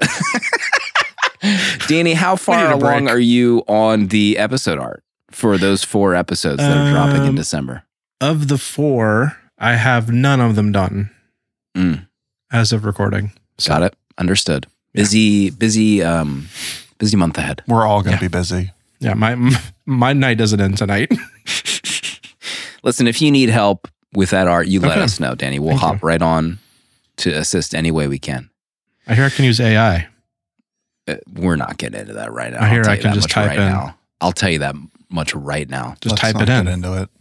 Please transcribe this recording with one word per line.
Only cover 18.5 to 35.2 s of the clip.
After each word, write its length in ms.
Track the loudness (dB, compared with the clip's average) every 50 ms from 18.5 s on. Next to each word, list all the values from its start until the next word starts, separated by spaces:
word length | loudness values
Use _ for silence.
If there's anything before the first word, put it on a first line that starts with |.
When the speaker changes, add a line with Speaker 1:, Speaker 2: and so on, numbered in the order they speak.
| -2 -4 -4 -4 -8 _ _ _ _ _
Speaker 2:
Yeah, 140 | -4 -2 0
my, 220 | 0 0 0 0
<laughs> 500 | 2 2 2 2 0 -2 -6 -16 _ _
my 280 | -2 0 2 2 2 2
night 260 | 2 2 2 2 2
doesn't 200 | 2 2 2 2
end 180 | 2 0 0 0
tonight. 320 | -2 0 0 0 0 0
<laughs> 1700 | -2 -2 -4 -6 -20 _ _ -8 -8 -6 -6 -6 -6 -6 -6 -8 -8 -8 -8 -10 -12 -12 -16 -20 -20 _ -14 -12 -12 -12 -12 -14 -14 -6 -2
Speaker 1:
Listen, 240 | -2 0 2 2 2
if 140 | 2 2
you 80 | 2 4
need 200 | 4 4 4 4
help 380 | 4 4 4 2 2 0 -4 -12 _ _ _ _ -2
with 180 | 0 0 2
that 160 | 2 2 2 4
art, 180 | 2 2 2 2
you 120 | 2 2
let 140 | 2 2 2
Speaker 2:
Okay. 80 | 0
Speaker 1:
us 180 | 0 0 -2 -2
know, 160 | -4 -4 -4
Danny. 240 | -4 -6 -4 -4 -2
We'll 120 | -2 0
Speaker 2:
Thank 100 | 0 2
Speaker 1:
hop 200 | 2 0 0 0
Speaker 2:
you. 60 | 0 0
Speaker 1:
right 140 | 0 2
on 360 | 2 2 2 2 0 -2 -4 -8 -12 _ _ _ _ _ _ _ _ _ _ -6
to 120 | -4 -2
assist 440 | -2 -2 -2 -2 -2 -2 -2 -4 -4
any 160 | -2 -2 0
way 160 | 0 0 -2 -2
we 100 | -4 -6
can. 320 | -6 -8 -8 -8 -10 -12 _ _ _ _ _ _ _ _ _ _ _ -2
Speaker 2:
I 60 | 0
hear 120 | 2 2
I 40 | 2
can 160 | 2 2 2
use 140 | 2 4 4
A 180 | 2 4 4 4
I. 300 | 4 4 2 2 -2 -4 _ _ _ _ _ _ _ _ _ _ _ _ _ _ _ _ _ _ _ -10
Speaker 1:
Uh, 80 | -10 -10 -12 -14 -8
we're 200 | -4 0 0 0 0
not 200 | -2 -4 -8 -8
getting 220 | -8 -8 -10 -10
into 140 | -14 -14 -12
that 180 | -12 -12 -10 -10
right 180 | -10 -10 -8
now. 100 | -4 0 2
Speaker 2:
I 60 | 2
hear 100 | 4 4
Speaker 1:
I'll 40 | 4
tell 60 | 2
Speaker 2:
I 40 | 2
Speaker 1:
you 60 | 2
Speaker 2:
can 80 | 0 0
Speaker 1:
that 40 | 0
Speaker 2:
just 120 | 0 0 0
Speaker 1:
much 60 | 0
Speaker 2:
type 140 | 0 0 0
Speaker 1:
right 100 | 0 0
Speaker 2:
in. 80 | 0 2
Speaker 1:
now. 240 | 0 0 -2 -6 -10 _ _ _ _ -4
I'll 100 | -2 -2
tell 180 | -2 0 -2 -2
you 100 | 0 -2
that 160 | -2 -4 -6 -8 -14 -20 _ _ _ _
much 260 | -6 -6